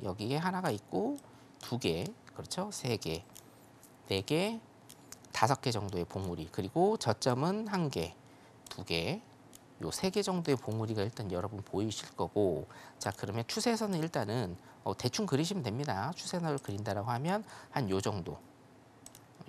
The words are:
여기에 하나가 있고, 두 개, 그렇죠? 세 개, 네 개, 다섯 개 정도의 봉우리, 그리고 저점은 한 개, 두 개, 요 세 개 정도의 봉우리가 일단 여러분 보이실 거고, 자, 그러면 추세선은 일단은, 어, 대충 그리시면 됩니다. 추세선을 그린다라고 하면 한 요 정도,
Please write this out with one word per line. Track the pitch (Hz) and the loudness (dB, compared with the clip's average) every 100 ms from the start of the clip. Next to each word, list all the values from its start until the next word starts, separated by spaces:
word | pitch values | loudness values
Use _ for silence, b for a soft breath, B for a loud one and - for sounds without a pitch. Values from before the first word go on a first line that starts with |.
여기에 | 107 101 107 147 | -4 -2 0 0
하나가 | 175 185 180 | 0 0 0
있고, | 104 - 175 226 285 - B B - | 0 -2 0 0 -2 -8 B B -16
두 | - 123 | -4 0
개, | 95 82 143 - - | 2 2 -2 -8 -14
그렇죠? | - 147 - 202 | -12 -6 -4 -4
세 | - - 107 | -4 0 0
개, | 80 80 - - - - - - - - - | 0 -4 -6 -18 -20 -20 -20 -20 -20 -20 0
네 | 98 | 0
개, | - 151 208 226 - - - - - - - | 4 2 2 -2 -8 -20 -20 -20 -18 -20 -8
다섯 | - 113 135 | 2 4 6
개 | 127 | 4
정도의 | 110 98 95 85 | 0 0 -2 -2
봉우리, | 98 95 85 78 | -2 -4 -4 -4
그리고 | - 98 160 196 220 | -4 -2 4 4 4
저점은 | 120 107 131 127 160 208 220 | 2 4 4 4 2 0 0
한 | 196 151 | 2 2
개, | 92 80 - - B B B - | 0 -2 -6 -20 B B B -14
두 | - | -10
개, | 107 82 90 202 - - - - - - | 0 2 2 -2 -6 -20 -20 -20 -20 -8
요 | - | -6
세 | - 190 | 0 2
개 | 202 | 2
정도의 | 196 180 156 127 | 2 2 4 2
봉우리가 | - 110 110 107 | 2 -2 0 0
일단 | 101 - 101 | 0 -2 -2
여러분 | 90 98 104 | -2 -2 -6
보이실 | - 98 110 - - - | -4 -2 0 -2 -8 -4
거고, | 87 104 98 73 - B B - | 0 4 4 2 -4 B B -6
자, | 101 - | -4 -2
그러면 | 101 110 120 | -2 -2 -2
추세선은 | 220 240 226 214 175 | 0 0 2 0 0
일단은, | 165 151 101 123 92 87 B B | 0 0 0 0 -2 -6 B B
어, | 101 98 | -4 -2
대충 | 127 - 202 | 0 0 2
그리시면 | 135 170 196 | 2 2 0
됩니다. | 117 117 139 98 123 180 | -2 -2 0 0 -2 -4
추세선을 | - 180 170 139 | -4 -2 0 -2
그린다라고 | - 101 107 101 107 | -2 -4 -2 -2 0
하면 | 120 160 208 208 B B | 0 0 0 -2 B B
한 | - 104 | 0 2
요 | 95 | 2
정도, | 107 101 82 - - - - - - - - - - - | 2 0 -4 -8 -12 -20 -20 -20 -20 -20 -20 -20 -20 -16